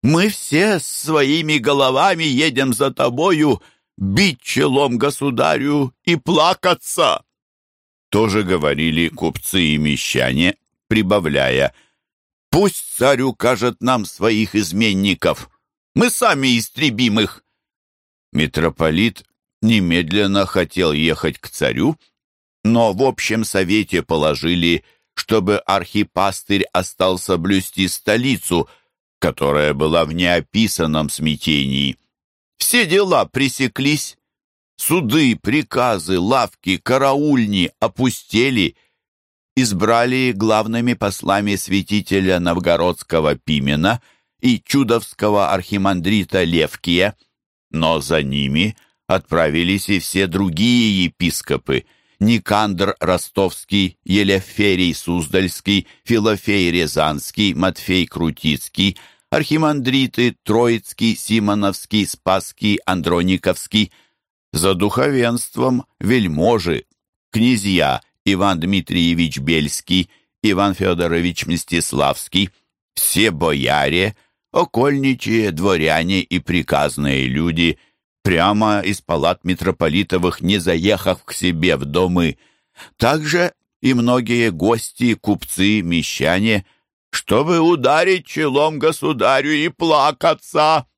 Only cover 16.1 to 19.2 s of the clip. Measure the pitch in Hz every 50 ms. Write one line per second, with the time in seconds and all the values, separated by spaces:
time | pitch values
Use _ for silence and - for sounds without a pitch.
16.1 | - - 247 220 175 139 135 131 120 117 110 - _ - 156 147 113 101 127 117
17.1 | 104 110 107 92 - - _ _ _ _ _ _ _ _ _ _ _ _ _ _
18.1 | _ _ _ _ - 69 78 71 - 78 78 82 - - 80 80 78 85 104 117
19.1 | 95 -